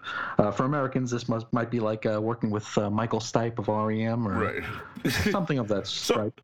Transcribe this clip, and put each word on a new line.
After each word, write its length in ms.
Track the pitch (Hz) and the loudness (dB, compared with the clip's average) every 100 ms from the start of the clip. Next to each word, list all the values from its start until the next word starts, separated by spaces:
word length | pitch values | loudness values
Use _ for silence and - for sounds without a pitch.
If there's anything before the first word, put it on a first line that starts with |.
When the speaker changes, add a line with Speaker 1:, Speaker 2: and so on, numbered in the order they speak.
| - - - - | -6 -6 0 2
Speaker 1:
Uh, 140 | 104 | 4
for 140 | 101 131 | 2 0
Americans, 440 | 147 131 135 127 | 2 2 0 0
this 200 | 117 - | -2 0
must, 220 | 113 113 | -2 0
might 180 | 123 117 | -2 0
be 80 | 120 | 0
like, 260 | 107 110 113 | 0 0 0
uh, 140 | 107 | 0
working 280 | 110 117 110 | 0 0 0
with, 280 | 104 - - | -2 0 0
uh, 120 | 104 | 2
Michael 320 | 104 113 110 | 0 0 -2
Stipe 360 | - - 117 117 | 0 0 0 -2
of 120 | 101 | -2
R 200 | 107 110 | 0 0
E 140 | 110 | 0
M 240 | 113 117 110 | 0 0 0
or 60 | |
Speaker 2:
Right. 800 | 92 104 - - - - - - | 0 0 -2 -6 -10 -12 -4 -2
<laughs> 200 | - 214 | 2 2
Speaker 1:
something 280 | 196 170 139 | 2 2 0
of 100 | 104 | 2
that 180 | 98 95 | 0 0
Speaker 2:
So, 260 | - - - | -4 2 2
Speaker 1:
stripe. 260 | 107 - | 0 -6